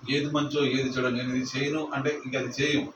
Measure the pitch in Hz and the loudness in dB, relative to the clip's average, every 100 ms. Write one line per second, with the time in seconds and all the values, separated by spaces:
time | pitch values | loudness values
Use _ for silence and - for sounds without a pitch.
0 | 127 143 147 147 143 147 131 131 131 127 | 0 0 2 0 0 2 2 2 0 0
1 | 123 120 127 127 127 131 147 156 151 139 | 0 0 0 -2 -2 -2 0 0 -2 0
2 | 139 147 131 127 123 127 147 147 - | 0 -2 -2 -2 -2 0 2 2 0